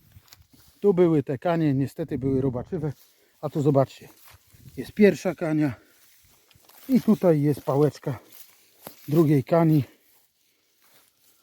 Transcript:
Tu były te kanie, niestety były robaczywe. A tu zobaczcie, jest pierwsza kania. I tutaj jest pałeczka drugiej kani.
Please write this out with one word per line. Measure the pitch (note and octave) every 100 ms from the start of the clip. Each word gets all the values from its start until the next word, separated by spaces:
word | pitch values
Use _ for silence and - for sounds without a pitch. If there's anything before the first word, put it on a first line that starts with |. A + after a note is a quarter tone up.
| _ - _ - _ _ _ _
Tu | G3+
były | F3+ F3 D#3
te | C3+ C3
kanie, | F3+ E3+ D#3
niestety | C3+ C3 - D#3+ C#3+
były | C3+ C3+
robaczywe. | C3+ B2 - F#3 D3 - _ _ _ _
A | D3
tu | E3
zobaczcie, | C#3+ C#3 C3 - - _ - - _ - - -
jest | B2
pierwsza | - G3+ - F#3+
kania. | D#3+ E3 D#3 D3 A#2 _ _ _ _ _ _ _ _ _ - -
I | B3
tutaj | - G#3 F#3 D#3
jest | D3 C#3
pałeczka | - C#3 D3 - - A2+ - - - _ _ _ - - -
drugiej | D#3 D3+ D3
kani. | - E3 E3 D#3 A#2+ _ _ _ _ _ _ _ _ _ _ _ _ _ _ _